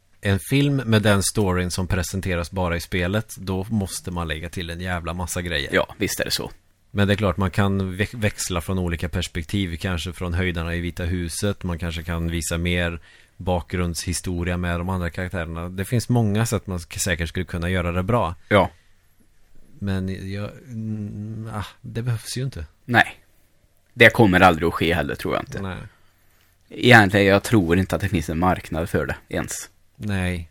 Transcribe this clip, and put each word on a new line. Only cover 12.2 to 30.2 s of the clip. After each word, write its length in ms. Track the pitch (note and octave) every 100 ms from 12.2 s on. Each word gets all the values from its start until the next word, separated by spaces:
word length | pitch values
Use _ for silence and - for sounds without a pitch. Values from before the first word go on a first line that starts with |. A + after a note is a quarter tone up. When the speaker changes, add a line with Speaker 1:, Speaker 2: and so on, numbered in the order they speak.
| E2+
Speaker 1:
visa 280 | E2+ - E2
mer 420 | F2 F2 E2+ E2+ - - _ -
bakgrundshistoria 1200 | F2+ F2 - F#2 F2 D#2+ F#2+ E2 F#2+ F2 E2+ F2
med 240 | F2 F2
de 80 | F2+
andra 220 | F#2 E2+
karaktärerna. 580 | - F2+ F#2+ D#2+ E2 F2+
Det 160 | F#2
finns 240 | F#2+ A#2+ -
många 380 | B2 G#2+ G#2+ A2+
sätt 200 | G2+ -
man 120 | F2+
sk-, 200 | - -
säkert 300 | G2 E2 E2
skulle 160 | F#2
kunna 260 | E2+ F2 F2
göra 220 | F#2 E2+
det 100 | F2
bra. 320 | F#2 A#2 E2 - -
Speaker 2:
Ja. 220 | G#2 F2 - _ _ _ _ _ _ - - - -
Speaker 1:
Men 540 | G2+ F#2+ F#2 F#2+ F#2+
jag, 180 | G2+ G#2 - C3
mm, 800 | A2+ A2 G#2+ G#2 G#2 G#2+ A2 A2
ah, 100 | G#2+ - -
det 220 | A#2+ A#2
behövs 340 | B2 A2+ - B2+
ju 60 |
inte. 220 | C3+ - D2 _
Speaker 2:
Nej. 300 | - A#2 - - _ _ _ _ _ _ _
Det 160 | - A2+
kommer 300 | - G#2+ F2+
aldrig 280 | F#2 E2 E2
att 60 |
ske 200 | - E2
heller, 200 | E2+ C#2+
tror 200 | - F2
jag 80 | A1+
inte. 200 | - -
Speaker 1:
Nej. 140 | F#2+ F2+ - - _ _ _ _ _ _ _
Speaker 2:
Egentligen, 560 | - A#2+ A#2 G2 G2+ G2
jag 160 | G2
tror 360 | - A2+ E2 F2+
inte 160 | F#2 E2
att 60 |
det 60 | G2
finns 220 | E2+ D#2+
en 80 | D#2+
marknad 520 | F2+ E2+ - D#2+ E2+
för 160 | E2 C#2
det 100 | - -
ens. 400 | D#2+ - - - _ _ -
Speaker 1:
Nej. 440 | G#2 G2